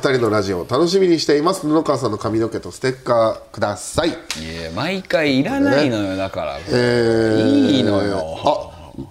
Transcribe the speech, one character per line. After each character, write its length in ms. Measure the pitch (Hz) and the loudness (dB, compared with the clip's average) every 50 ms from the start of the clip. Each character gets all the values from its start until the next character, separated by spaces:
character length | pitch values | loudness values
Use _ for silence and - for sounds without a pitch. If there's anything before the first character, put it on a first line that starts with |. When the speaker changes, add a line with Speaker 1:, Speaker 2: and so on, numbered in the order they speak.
| - 143 131 | 0 0 2
Speaker 1:
人 60 | 123 | 2
の 100 | 117 107 | 2 2
ラ 120 | 107 107 | 2 0
ジ 120 | 95 98 92 | 0 -2 -4
オ 80 | 87 | -4
を 60 | 82 - | -2 -2
楽 180 | 117 143 175 | 0 0 2
し 100 | 165 185 196 | 2 2 2
み 80 | 190 175 | 4 4
に 100 | 165 147 | 2 2
し 60 | - | 2
て 120 | - 147 | 2 2
い 40 | 147 | 2
ま 120 | 156 180 - | 2 0 -2
す。 140 | - 151 | -2 -2
布 160 | 151 151 160 - | 0 0 2 2
川 160 | 151 135 120 | 0 0 0
さ 80 | 127 | -2
ん 40 | 104 | -2
の 60 | 107 | -4
髪 220 | 98 - 107 107 110 | -4 -4 -2 0 0
の 80 | 113 | -2
毛 120 | 107 - - | -2 -4 -8
と 100 | - 90 | -10 -10
ス 80 | - - | -10 -4
テ 100 | - 131 | -4 -4
ッ 140 | 131 131 - | -4 -4 -2
カ 280 | 131 120 113 113 110 | 0 2 4 4 2
ー 220 | - - - - - | 0 -4 -10 -14 -6
く 60 | 104 | -4
だ 160 | 107 104 98 | -2 -2 -2
さ 300 | - - - - 147 165 | -6 -8 -4 -2 0 0
い。」 40 | 160 | 0
Speaker 2:
い 20 | |
や、 600 | - - - - - 78 80 80 82 82 82 82 85 | -2 -4 -10 -12 -10 -10 -10 -10 -10 -8 -8 -8 -6
毎 300 | 104 143 180 196 190 - | -6 -4 -4 -4 -6 -4
回 340 | - 175 170 151 143 131 131 | -2 0 0 2 2 2 2
い 40 | 143 | 2
ら 160 | - 277 277 | 0 0 0
な 220 | 143 139 131 143 | 2 2 4 2
い 80 | 147 131 | 2 2
の 80 | 113 | 0
よ、 60 | 104 101 95 | 0 -2 -2
Speaker 1:
ね。 40 | 95 | -4
Speaker 2:
だ 120 | 95 95 95 | -4 -4 -4
か 160 | 95 90 80 | -4 -6 -6
ら。 140 | 73 69 73 85 - | -6 -6 -8 -4 0
Speaker 1:
え 20 | |
ー、 1000 | - 123 123 120 120 120 117 113 113 113 113 110 107 110 110 - 143 143 131 - | 2 2 4 4 4 4 4 4 4 4 2 2 2 4 4 4 4 4 4 4
Speaker 2:
い 80 | 139 127 | 4 2
い 20 | 117 | 2
の 200 | 104 101 98 101 | 2 2 2 0
よ。 360 | 104 98 95 90 92 - - - | 0 -2 -4 -6 -6 -8 -2 0
Speaker 1:
あ、 560 | 143 - - - - - - - - - - - - | 0 0 0 -4 -10 -14 -18 -18 -16 -16 -16 -16 -10